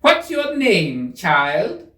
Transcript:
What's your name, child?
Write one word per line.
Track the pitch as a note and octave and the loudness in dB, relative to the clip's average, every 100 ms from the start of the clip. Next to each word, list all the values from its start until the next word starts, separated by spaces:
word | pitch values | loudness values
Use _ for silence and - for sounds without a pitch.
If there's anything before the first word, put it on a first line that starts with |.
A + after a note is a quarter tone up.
What's | C#4+ E4+ - | 4 2 0
your | D4 C#4+ C#4+ | -4 -4 0
name, | C4 F#3+ D3+ B2+ B2 | 2 2 0 -4 -8
child? | - F3+ D3 C#3+ D3 - A2+ - | -6 0 2 2 0 -4 -6 -16